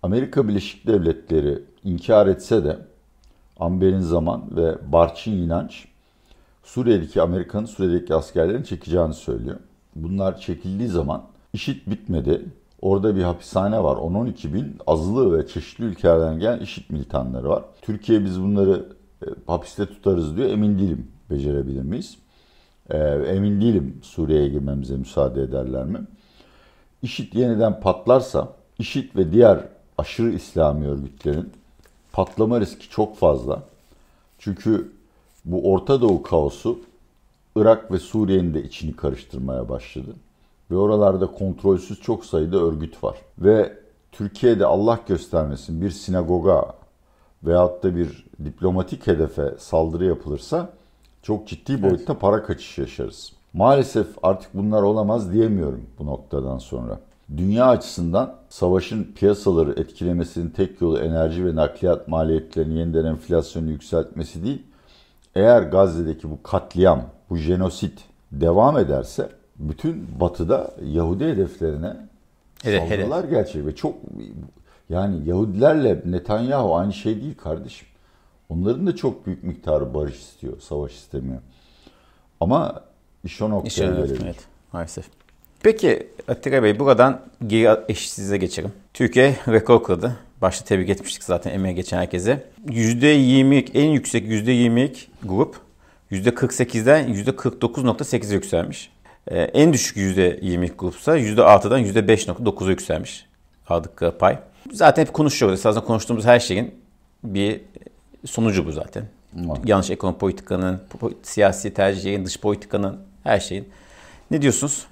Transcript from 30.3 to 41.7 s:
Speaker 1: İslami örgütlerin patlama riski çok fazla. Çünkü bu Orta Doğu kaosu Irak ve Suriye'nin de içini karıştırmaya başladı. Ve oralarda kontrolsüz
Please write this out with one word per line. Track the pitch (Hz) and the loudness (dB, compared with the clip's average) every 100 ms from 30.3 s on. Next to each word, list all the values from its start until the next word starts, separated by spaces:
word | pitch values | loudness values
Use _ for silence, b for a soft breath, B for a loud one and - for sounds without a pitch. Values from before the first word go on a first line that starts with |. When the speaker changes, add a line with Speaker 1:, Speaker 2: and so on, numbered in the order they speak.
Speaker 1:
İslami | 90 - - 78 73 73 | -2 -6 0 0 0 -4
örgütlerin | 71 67 - 76 73 - - _ _ _ _ _ | -6 -8 -8 -6 -6 -6 -16 _ _ _ _ _
patlama | - 92 - 110 120 | -4 -4 0 0 0
riski | 98 - - | -2 -8 -14
çok | - 107 - | -4 -4 2
fazla. | 85 69 62 - - _ _ _ _ _ _ _ | 2 2 -2 -8 -8 _ _ _ _ _ _ _
Çünkü | - 98 - 104 82 - _ _ _ _ - | -8 -4 0 0 -2 -14 _ _ _ _ -6
bu | 90 92 | -2 2
Orta | 95 - 139 | 2 2 2
Doğu | 117 87 | 4 2
kaosu | - 82 73 - - 123 - _ _ _ _ _ _ - | 2 0 0 -2 -6 -6 -10 _ _ _ _ _ _ 2
Irak | 107 113 - | 4 4 2
ve | 92 | -6
Suriye'nin | - 110 104 95 87 | -4 -2 2 2 2
de | 76 | -4
içini | - - 80 - | -8 -10 -10 -6
karıştırmaya | 73 65 - 65 65 64 60 | -6 -6 -12 -10 -6 -6 -6
başladı. | 64 - 65 67 - _ _ _ _ _ | -10 -10 -14 -14 -16 _ _ _ _ _
Ve | 90 | 0
oralarda | 104 107 104 95 92 | 2 4 4 4 -2
kontrolsüz | - 95 87 98 | -4 -6 -2 2